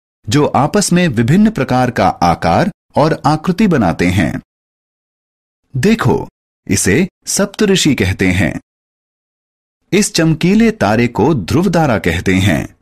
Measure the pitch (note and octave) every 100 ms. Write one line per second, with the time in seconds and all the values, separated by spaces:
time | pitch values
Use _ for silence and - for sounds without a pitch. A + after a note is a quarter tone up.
0 | _ _ - C#3+ D3 A2 D3 G#3 - F3
1 | F3 A#2 A#2 F#3 G#3+ G#3 B2+ B2+ B2 A#2
2 | F#2+ - E2+ E2 F2 F#2 F3+ - _ -
3 | D3+ - D3 D3+ E3+ F3+ G#3+ D#3 F#2 D#2+
4 | F2 F#2 C#2 - - _ _ _ _ _
5 | _ _ _ _ _ _ _ C3 F#3 A3+
6 | B2 E2 - _ _ _ - - - A2
7 | F#3+ _ - - G3 - G#3 F#3+ - B2
8 | F#2 F#2 F#2 F2 F2+ - - _ _ _
9 | _ _ _ _ _ _ _ _ - F#3+
10 | G3+ - E3 D#3+ E3+ G#3+ A3+ A3 G2+ A2+
11 | A#2+ A#2+ A#2+ D3 E2 C#3 F#3+ E3+ D#3 G#2+
12 | F2+ E2+ F#2+ F#2 G2 D2 - _